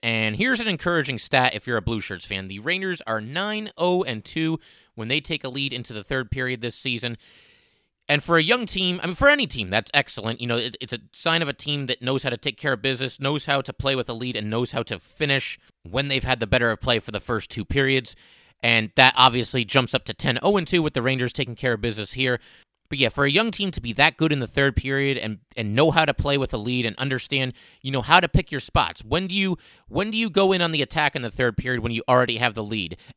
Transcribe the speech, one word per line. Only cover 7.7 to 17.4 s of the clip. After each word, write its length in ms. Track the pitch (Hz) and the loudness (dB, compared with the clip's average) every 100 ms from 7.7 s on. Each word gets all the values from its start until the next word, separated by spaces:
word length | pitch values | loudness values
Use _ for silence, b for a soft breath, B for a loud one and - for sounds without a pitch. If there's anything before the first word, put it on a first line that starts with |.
| b b _ - | b b _ -2
And 160 | 147 | 0
for 140 | 151 170 | 2 2
a 60 | |
young 240 | 156 247 220 | 4 2 0
team, 320 | 190 185 175 | -2 -2 -2
I 60 | 170 | -4
mean, 80 | 185 | 2
for 140 | 277 | 4
any 180 | 294 277 | 4 2
team, 240 | 123 95 | -4 -2
that's 180 | 104 - | -2 2
excellent. 480 | 143 - - 110 117 | 0 0 -2 -6 -4
You 60 | 120 | -2
know, 120 | 117 | -2
it, 180 | 120 110 | -2 -6
it's 140 | 123 | -10
a 60 | 120 101 | -10 -12
sign 300 | - 170 165 | -6 0 0
of 80 | 156 | 0
a 40 | |
team 340 | - - 143 131 | -4 -6 -4 -2
that 160 | 131 | -4
knows 180 | 123 135 | -2 -2
how 80 | 135 | -2
to 80 | 120 | -4
take 180 | 147 123 | -4 -4
care 180 | 147 | -2
of 80 | 127 | 0
business, 360 | 135 131 131 - | 0 -2 -4 -4
knows 280 | 135 147 - | -4 -2 0
how 140 | 139 | 0
to 120 | 131 | -2
play 220 | - 139 135 | -4 0 0
with 140 | 120 | -2
a 40 | |
lead, 220 | 113 123 123 | -4 -4 -4
and 120 | 104 | -2
knows 260 | 113 123 | -2 -2
how 100 | 127 | -2
to 160 | 117 98 | -4 -6
finish 580 | - - 151 139 - - b _ | -10 -4 -2 0 -2 -8 b _
when 240 | 82 107 143 | -6 -4 0
they've 160 | 135 | 0
had 160 | 127 127 | 0 0
the 60 | 110 | 2
better 240 | 127 117 | 2 2
of 120 | 110 | 2
play 180 | 127 117 | 0 0
for 100 | - | 0
the 100 | 104 | -6
first 300 | - 113 | -2 -4